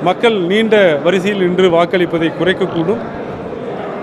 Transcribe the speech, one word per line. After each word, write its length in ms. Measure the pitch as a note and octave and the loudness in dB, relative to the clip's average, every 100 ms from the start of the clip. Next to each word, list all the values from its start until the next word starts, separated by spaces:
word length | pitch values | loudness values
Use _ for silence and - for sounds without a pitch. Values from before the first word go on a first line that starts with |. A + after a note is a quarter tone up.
மக்கள் 300 | E3+ F#3 A#3+ | -2 0 0
நீண்ட 640 | G#3 E3+ G#3 A3 G#3+ F#3 C#3+ | 0 0 0 4 4 4 2
வரிசையில் 380 | D#3+ F#3+ F#3+ G3+ | 0 0 0 0
நின்று 280 | F3+ F3+ F#3 | 2 4 4
வாக்களிப்பதை 640 | E3 F3 F#3 E3 E3+ E3 - | 4 2 0 0 0 -2 0
குறைக்கக்கூடும். 560 | F3+ F#3 F#3 E3+ E3 A#3 - - - - - - - - - - | 0 0 -2 -2 -2 -2 -6 -10 -10 -10 -10 -10 -10 -10 -10 -10